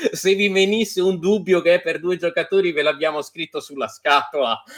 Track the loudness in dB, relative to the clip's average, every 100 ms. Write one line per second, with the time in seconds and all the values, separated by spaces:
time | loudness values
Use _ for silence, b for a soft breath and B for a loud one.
0 | -4 -2 0 2 2 2 2 2 -2 0
1 | 0 0 0 0 2 2 4 2 2 -4
2 | -4 -2 -2 -2 0 2 2 0 0 0
3 | -2 -2 -8 -10 -10 -10 -10 -8 -8 -4
4 | 2 2 2 -2 -2 -2 -8